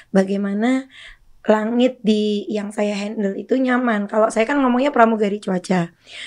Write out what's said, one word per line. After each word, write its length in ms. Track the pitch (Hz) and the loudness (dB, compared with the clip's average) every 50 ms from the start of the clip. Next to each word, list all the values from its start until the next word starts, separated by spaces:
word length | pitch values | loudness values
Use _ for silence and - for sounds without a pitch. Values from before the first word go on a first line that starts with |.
| - _ | -8 _
Bagaimana 800 | - 190 190 190 196 196 202 196 202 208 220 247 262 262 262 - - - - - - _ _ - - - - | 0 0 2 2 0 -4 -2 -2 -2 -2 0 0 0 -2 -4 -8 -18 -20 -20 -20 -20 _ _ -20 -20 -4 0
langit 540 | - 214 214 214 226 240 240 247 269 254 - | 2 2 2 2 0 0 2 2 2 0 0
di 440 | - 214 214 208 214 214 208 202 202 | 0 0 2 2 2 0 -2 -2 -4
yang 220 | - 214 208 202 202 | -4 -6 -6 -6 -6
saya 240 | 208 - 208 208 208 | -4 -2 -2 -2 -2
handle 400 | 196 202 208 220 226 202 196 196 | -4 -6 -6 -6 -4 -4 -4 -4
itu 240 | 214 202 - 247 | -4 -4 -2 0
nyaman. 480 | 262 262 254 247 247 254 240 220 208 202 | 0 2 2 0 0 0 0 0 0 -2
Kalau 240 | 202 - 220 214 220 | -2 0 0 0 2
saya 160 | 214 214 226 | 2 0 0
kan 160 | 226 285 285 | 0 0 2
ngomongnya 300 | 269 247 240 247 262 285 | 2 2 2 2 0 2
pramugari 480 | 285 240 226 226 226 214 220 202 202 208 | 4 4 4 4 4 2 0 -2 -2 -4
cuaca. 500 | - 202 185 180 180 - 185 180 170 170 - _ _ - - - - | -4 -4 -4 -4 -2 0 0 0 -2 -4 -8 _ _ -20 -20 -18 -18